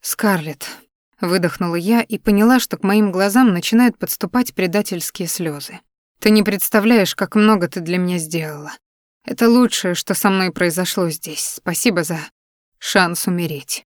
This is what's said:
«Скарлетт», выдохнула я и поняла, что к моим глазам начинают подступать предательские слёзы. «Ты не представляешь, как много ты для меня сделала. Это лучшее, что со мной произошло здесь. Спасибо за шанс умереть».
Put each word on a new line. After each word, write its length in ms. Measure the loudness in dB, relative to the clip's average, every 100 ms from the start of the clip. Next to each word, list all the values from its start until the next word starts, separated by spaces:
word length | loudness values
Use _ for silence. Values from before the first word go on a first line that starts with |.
«Скарлетт», 640 | -10 -2 0 0 -4 -12 -14 -16 _ _ _ _
выдохнула 540 | -2 0 0 -2 -4 -2
я 260 | 2 0
и 160 | 0 -4
поняла, 420 | 0 4 6 4
что 180 | 2 -4
к 60 |
моим 280 | 0 2 2
глазам 420 | 2 2 4 4
начинают 440 | 2 2 4 4 2
подступать 560 | -8 -6 -4 -2 -2
предательские 760 | -2 -2 -2 -2 -6 -8 -8 -8
слёзы. 520 | -4 -6 -6 -12 -18 _ _ _ _
«Ты 100 | 4
не 140 | 4
представляешь, 720 | 2 -2 0 2 4 4 2 -2
как 200 | -2 2
много 320 | 4 4 0
ты 120 | -6
для 180 | -4 -2
меня 200 | 0 -2
сделала. 540 | -4 -6 -6 -10 -14 -18 _ _ _ _ -12
Это 240 | 0 4
лучшее, 440 | 6 4 0 -4
что 200 | -4 -4
со 160 | 0 2
мной 220 | 2 -2
произошло 580 | 0 -2 0 -4 -2 -4
здесь. 360 | -4 -10 -10 -10
Спасибо 580 | -8 -6 -2 0 0
за 160 | -4 -6 -10 _ _ _ _ _
шанс 480 | 0 2 2 0 -2
умереть». 560 | -2 -4 -6 -10 -12 _